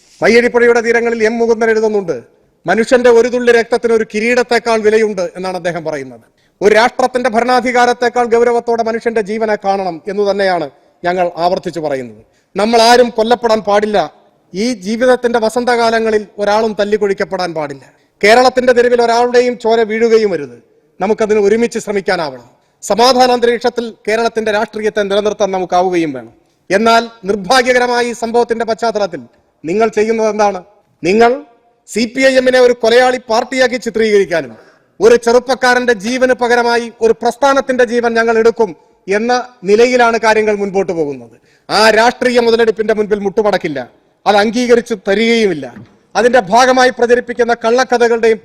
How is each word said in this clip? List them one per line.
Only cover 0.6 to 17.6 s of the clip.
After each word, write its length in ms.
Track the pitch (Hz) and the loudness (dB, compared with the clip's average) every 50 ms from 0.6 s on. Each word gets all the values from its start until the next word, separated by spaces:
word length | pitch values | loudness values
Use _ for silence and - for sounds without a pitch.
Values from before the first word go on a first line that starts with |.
| 240 240 240 233 | 2 2 2 2
തീരങ്ങളിൽ 440 | 220 233 233 233 233 233 233 233 214 | 0 0 0 0 0 -2 -2 -2 -2
എം 140 | 220 240 | -2 0
മുകുന്ദൻ 320 | 233 233 233 233 214 233 226 | 0 0 0 0 0 0 0
എഴുതുന്നുണ്ട്, 540 | 220 220 220 220 214 202 190 165 143 117 117 _ _ _ _ _ _ _ - | 0 0 0 -2 -2 -2 -4 -4 -6 -8 -8 _ _ _ _ _ _ _ -4
"മനുഷ്യന്റെ 440 | 165 190 220 226 - 269 247 247 247 | -2 0 0 0 2 2 2 4 4
ഒരു 180 | 233 226 233 | 4 4 2
തുള്ളി 240 | 247 226 247 247 240 | 2 0 -2 0 2
രക്തത്തിന് 420 | 233 233 220 - 247 233 - 226 226 | 2 2 0 0 -4 -2 -2 0 0
ഒരു 120 | 220 220 220 - | 0 -2 -2 -4
കിരീടത്തെക്കാൾ 680 | 214 220 240 247 247 240 - 240 226 233 233 226 226 | -4 -2 -2 0 0 0 0 -2 -2 0 0 -2 0
വിലയുണ്ട്" 400 | 208 214 220 226 220 208 208 190 | 0 2 2 2 0 0 -2 -4
എന്നാണ് 340 | 175 165 - 180 185 185 185 | -8 -8 -8 -8 -8 -8 -8
അദ്ദേഹം 280 | 180 165 175 170 175 156 | -6 -6 -6 -6 -6 -8
പറയുന്നത്. 380 | 156 156 139 135 131 120 113 _ _ _ _ _ _ _ - | -8 -8 -8 -10 -12 -16 -20 _ _ _ _ _ _ _ 0
ഒരു 140 | 180 208 214 | 2 2 4
രാഷ്ട്രത്തിന്റെ 540 | 214 240 - - - 269 254 - 247 247 254 | 4 2 2 0 -2 -4 -2 -2 -2 -2 0
ഭരണാധികാരത്തെക്കാൾ 960 | 214 233 240 247 254 247 214 254 233 247 240 240 240 247 247 233 240 247 240 | 0 0 0 2 0 0 0 0 0 2 2 2 0 0 -2 -2 0 -2 -2
ഗൗരവത്തോടെ 580 | 233 226 233 240 240 233 233 233 233 233 233 220 | 0 2 2 2 2 0 -2 -2 -2 -2 -2 -2
മനുഷ്യന്റെ 380 | 226 226 226 - 233 226 226 | -4 -4 -4 -4 -4 -4 -4
ജീവനെ 340 | 202 180 214 220 220 220 214 | -4 -4 -4 -4 -2 -2 -2
കാണണം 460 | 208 - 196 196 196 190 185 165 151 - | -2 -2 -2 -2 -2 -2 -6 -8 -8 -10
എന്ന് 240 | 202 190 208 202 202 | -8 -4 -2 -2 -2
തന്നെയാണ് 380 | 190 202 196 185 180 170 151 139 - _ _ _ _ _ - | 0 0 0 0 0 -2 -4 -8 -12 _ _ _ _ _ -4
ഞങ്ങൾ 260 | 175 180 185 175 175 - | -4 -2 -2 -2 -2 -2
ആവർത്തിച്ചു 420 | 160 170 180 190 190 185 180 147 170 | -2 -2 -2 -2 -2 -6 -8 -10 -6
പറയുന്നത്. 440 | 156 147 139 131 123 117 107 107 - _ _ _ _ _ - | -6 -4 -6 -6 -8 -10 -16 -20 -20 _ _ _ _ _ -4
നമ്മൾ 260 | 185 208 226 233 226 | -2 -2 2 2 4
ആരും 280 | 226 233 247 247 240 240 | 4 6 6 4 4 2
കൊല്ലപ്പെടാൻ 500 | - 220 220 226 240 - 247 226 220 220 | 0 -2 0 0 0 0 0 -2 -2 -2
പാടില്ല. 540 | 175 202 202 208 214 214 208 185 156 - - _ _ _ _ _ _ _ 175 | 0 0 0 0 0 0 -2 -2 -2 -4 -8 _ _ _ _ _ _ _ -8
ഈ 200 | 185 220 247 254 | -6 -4 -4 -4
ജീവിതത്തിന്റെ 680 | 190 180 202 226 220 254 254 247 247 247 233 226 233 | -6 -6 -6 -4 -2 2 2 2 2 0 -2 -2 0
വസന്തകാലങ്ങളിൽ 880 | 220 220 - 247 240 247 240 233 233 226 226 226 226 220 214 214 208 - - | -2 -2 -2 -2 -2 -2 0 0 0 0 0 0 0 0 -2 -2 -4 -6 -8
ഒരാളും 380 | - 202 202 208 220 226 220 202 190 | -4 -2 0 0 0 0 -2 -2 -4
തല്ലിക്കൊഴിക്കപ്പെടാൻ 760 | 202 208 208 208 208 196 196 196 196 160 190 180 180 170 160 | -2 -2 -2 -2 0 -2 -2 -4 -6 -6 -6 -6 -6 -6 -6
പാടില്ല. 320 | 160 | -6